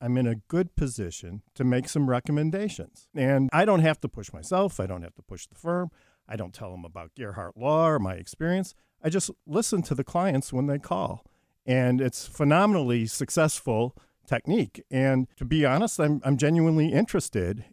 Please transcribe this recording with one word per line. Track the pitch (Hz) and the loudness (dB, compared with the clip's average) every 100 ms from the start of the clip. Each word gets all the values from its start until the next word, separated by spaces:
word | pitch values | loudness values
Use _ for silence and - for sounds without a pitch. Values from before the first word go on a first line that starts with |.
I'm | 120 127 | -2 0
in | 120 | 0
a | 113 | -2
good | - 165 175 - | -2 -2 0 -2
position | 139 117 92 - 87 95 - | -2 -2 -8 -8 -14 -16 -14
to | - | -2
make | 127 123 127 | 2 2 0
some | 156 139 | -2 0
recommendations. | 123 - 147 156 190 208 - - _ _ - | 0 0 0 0 -2 -4 -8 -14 _ _ -2
And | 254 277 135 | 2 4 4
I | 151 202 | 2 4
don't | 190 | 6
have | 160 151 | 4 2
to | 131 | -4
push | - 104 | -10 -14
myself. | - 78 185 196 - | -14 -4 0 0 -2
I | 95 | -6
don't | 90 | -6
have | 85 _ | -10 _
to | |
push | - 92 - | -18 -18 -18
the | - | -12
firm. | 165 175 175 _ _ _ - | -4 -4 -4 _ _ _ -12
I | 107 | -10
don't | 92 - | -10 -12
tell | 104 | -14
them | 90 85 | -14 -14
about | 90 82 - | -16 -18 -14
Gearhart | 110 98 87 - | -12 -10 -12 -6
Law | 131 156 165 | 0 2 4
or | 151 | 2
my | 95 90 | 0 -6
experience. | 87 - 160 185 185 - _ _ | -12 -6 -2 -2 -4 -10 _ _
I | 160 | -4
just | 185 - - - | -2 -4 -10 -4
listen | 160 226 196 | -2 0 -2
to | - 135 | -2 -4
the | |
clients | 135 170 190 135 - | -2 0 0 0 -2
when | 127 143 | -2 -2
they | 143 | -2
call. | - - - - - _ _ _ - | -4 -4 -4 -6 -14 _ _ _ -2
And | 127 123 127 | 2 4 2
it's | 131 - - | 0 -4 -10
phenomenally | - 143 156 208 196 131 120 113 | 0 4 6 4 4 2 0 0
successful | - 139 - 156 - - 110 123 - _ _ - | -4 -2 2 2 0 -2 0 0 -4 _ _ -4
technique. | 127 - 214 117 - - | -4 0 0 0 -6 -6
And | 131 135 131 127 - | 0 2 2 0 -4
to | 123 | -2
be | 156 143 | 2 4
honest, | 139 220 - | 2 0 0
I'm, | 151 147 | 0 2
I'm | 135 139 | 0 2
genuinely | 151 165 165 160 156 | 4 4 4 4 4
interested | 143 220 190 - 107 87 104 - | 2 2 0 -2 -2 -2 -4 -10